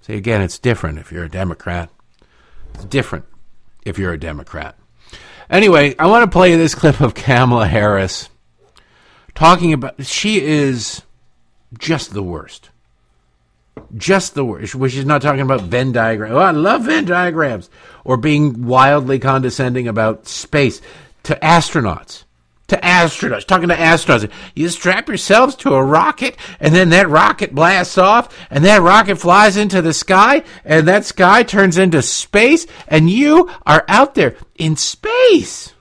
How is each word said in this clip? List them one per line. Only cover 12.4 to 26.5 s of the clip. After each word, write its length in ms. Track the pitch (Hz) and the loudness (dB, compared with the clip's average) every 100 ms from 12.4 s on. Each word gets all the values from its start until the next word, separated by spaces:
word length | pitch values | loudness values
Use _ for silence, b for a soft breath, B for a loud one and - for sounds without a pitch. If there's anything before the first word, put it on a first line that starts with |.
| - - _ _ _ _ _ _ _ _ _ _ _ - - | -14 -20 _ _ _ _ _ _ _ _ _ _ _ -20 -18
Just 400 | 113 123 190 185 | -14 -2 -2 -2
the 100 | - | -6
worst. 300 | 131 92 110 | -6 -6 -12
Well, 140 | 131 131 | -6 -4
she's 160 | 127 | -4
not 160 | 139 147 | -2 -2
talking 220 | 139 139 | 0 -2
about 180 | 135 131 | -2 -2
Venn 320 | 90 123 131 | -2 -4 -2
diagram. 400 | 120 113 110 107 | -2 -2 -4 -4
Oh, 60 | 127 | 0
I 120 | 190 | 0
love 360 | 156 175 247 240 | 0 0 -2 -2
Venn 180 | 320 | -4
diagrams. 640 | 226 180 180 160 147 110 - b b b | -2 -2 -2 -2 -4 -4 -12 b b b
Or 120 | - 127 | -4 -2
being 480 | 151 147 147 117 | 0 0 0 -2
wildly 540 | 120 127 135 147 127 135 | -2 2 4 2 0 -2
condescending 680 | 135 135 127 - 127 123 120 | 0 -2 -2 -4 -4 -4 -6
about 400 | 110 110 110 - | -2 -2 -4 -12
space 540 | - - 151 135 - B B B B | -16 -6 -2 -2 -4 B B B B
to 100 | - 156 | -8 -4
astronauts. 880 | 156 170 - 165 110 80 - - _ _ _ _ _ | 2 2 2 -4 -4 -6 -14 -20 _ _ _ _ _
To 80 | 190 | -4
astronauts. 680 | 175 180 170 - 165 110 - | 0 2 2 -2 -6 -8 -2
Talking 220 | 185 175 | -2 0
to 60 | |
astronauts. 560 | 165 165 165 - 120 104 B B | 0 2 0 2 -2 -2 B B
You 140 | - 165 | -6 -6
strap 380 | 175 175 190 - | -4 -2 -4 -4
yourselves 480 | 208 - 208 262 262 | -8 0 2 2 0
to 180 | 277 | 0
a 80 | 135 | 0
rocket, 540 | 135 156 185 - 254 - B | 2 2 0 -2 -8 -8 B